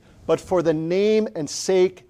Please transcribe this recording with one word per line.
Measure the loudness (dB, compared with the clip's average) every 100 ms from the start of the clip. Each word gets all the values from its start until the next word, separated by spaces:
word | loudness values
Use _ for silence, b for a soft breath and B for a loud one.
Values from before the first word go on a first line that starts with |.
| b b -2
but | -2
for | 0 0
the | 0
name | 0 -2 0 2 2 0
and | -6 -8
sake | -6 0 2 2 0 -20